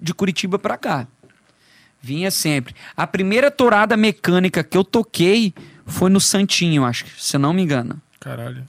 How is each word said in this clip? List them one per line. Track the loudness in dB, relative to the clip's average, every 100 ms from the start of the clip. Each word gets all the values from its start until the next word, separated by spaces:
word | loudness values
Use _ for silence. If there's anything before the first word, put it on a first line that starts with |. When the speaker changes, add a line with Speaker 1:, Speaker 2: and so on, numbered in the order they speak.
Speaker 1:
de | -10
Curitiba | -4 -2 -2 -4 -4
pra | -4 -6
cá. | -4 -4 -6 _ _ _ _ _ _ _ _ _
Vinha | -10 -6 -4
sempre. | -4 -2 -2 -6 -14 -14 -8
A | -2
primeira | 0 2 2 2
torada | 2 4 4 4 2
mecânica | 2 0 0 2 2 0
que | 0 0
eu |
toquei | 2 0 -2 0 2 2 0 -4 -14 -20 -12
foi | 0 4
no | 4
Santinho, | 4 2 0 0 0 2
acho | 0 -2
que, | -10 -12
se | -6 -2
eu |
não | 0
me | 0
engano. | 0 -2 -4 -10 -14 _
Speaker 2:
Caralho. | -14 -12 -12 -14